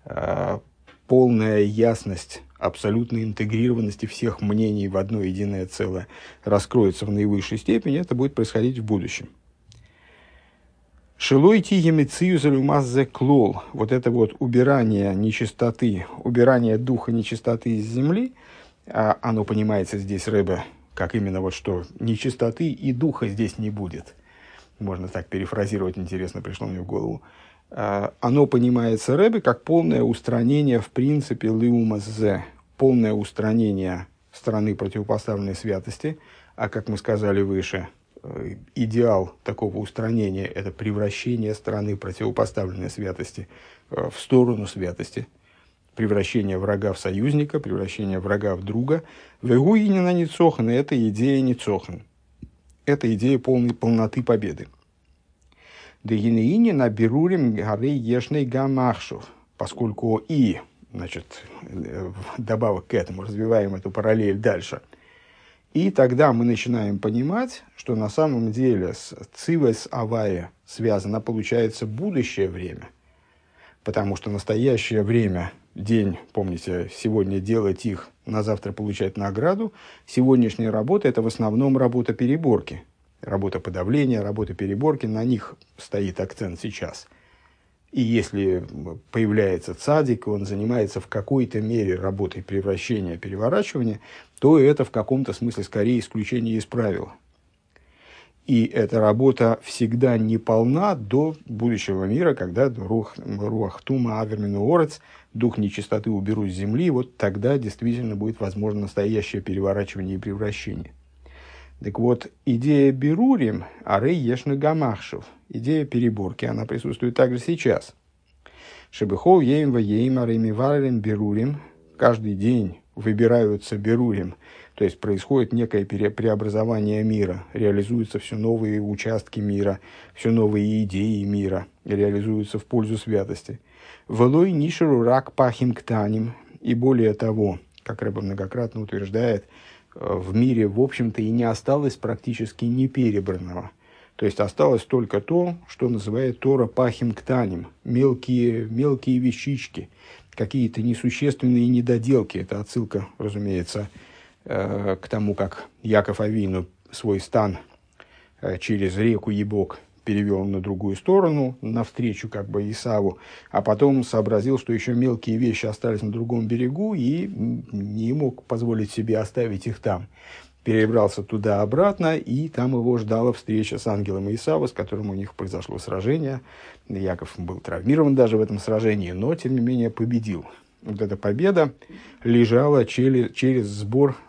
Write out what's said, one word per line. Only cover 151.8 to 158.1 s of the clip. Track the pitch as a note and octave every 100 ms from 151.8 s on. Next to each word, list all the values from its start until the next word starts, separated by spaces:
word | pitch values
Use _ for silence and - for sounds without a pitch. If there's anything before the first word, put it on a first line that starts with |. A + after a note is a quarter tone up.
| A#2+ A#2 A#2 C3 G2 F#2
Это | F#2 G2+
отсылка, | G2+ B2 G#2+ G2+ G2 -
разумеется, | G#2 G#2 G2+ F2+ E2+ G#2 G#2 - - - - _ -
э, | - G2+ G2+ G2+ F#2
к | -
тому, | A2 G#2
как | F#2+ F#2+ - - _
Яков | A2 G#2 G2+ G2
Авину | G#2+ A2 F#2+ F#2 F2 _ _
свой | - A2+ G2
стан, | - A#2 G#2 E2+ - _ _ _ -